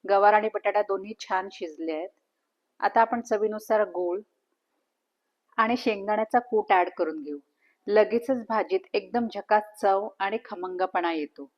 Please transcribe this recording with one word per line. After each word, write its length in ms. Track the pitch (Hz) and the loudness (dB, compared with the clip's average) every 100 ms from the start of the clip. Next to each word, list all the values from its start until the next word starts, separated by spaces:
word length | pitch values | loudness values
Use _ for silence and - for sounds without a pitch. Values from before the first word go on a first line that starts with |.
| 196 | 2
गवार 240 | 196 208 | 6 6
आणि 160 | 214 214 | 6 2
बटाटा 280 | 208 208 208 | -2 0 0
दोन्ही 320 | 208 196 196 214 | 0 -4 -6 -14
छान 300 | - 190 190 | -4 -4 -4
शिजले 420 | - 170 151 160 | -10 -12 -8 -6
आहेत. 160 | 156 180 _ _ _ _ _ _ _ | -6 -8 _ _ _ _ _ _ _
आता 220 | 202 226 | 0 2
आपण 200 | 226 240 | 2 0
चवीनुसार 640 | 233 220 214 214 - 220 | -2 -2 -2 -4 0 0
गूळ 380 | 202 175 175 185 220 _ _ _ _ _ _ _ _ _ _ _ _ - | 0 -2 -4 -4 -8 _ _ _ _ _ _ _ _ _ _ _ _ -2
आणि 200 | 226 247 | 0 0
शेंगदाण्याचा 640 | 247 202 202 214 220 247 | -2 -4 -2 -2 2 0
कूट 320 | 240 220 208 | 0 -2 2
ॲड 180 | 185 175 - | 2 2 0
करून 240 | 160 156 | -4 -4
घेऊ. 140 | 143 147 _ _ _ _ - | -10 -12 _ _ _ _ 2
लगेचच 580 | 208 214 226 233 254 214 | 4 4 0 -2 -4 -2
भाजीत 300 | 220 208 185 - | -2 0 -2 -2
एकदम 340 | 208 190 240 233 202 | -6 -2 -4 -4 -8
झकास 280 | - 214 214 - | 0 0 0 -2
चव 260 | 202 196 214 _ | 2 2 -2 _
आणि 180 | 196 220 - | -4 -4 -8
खमंगपणा 680 | 185 185 180 185 185 170 | -10 -8 -4 -2 0 -2
येतो. 360 | 165 147 - 139 | -2 -6 -10 -20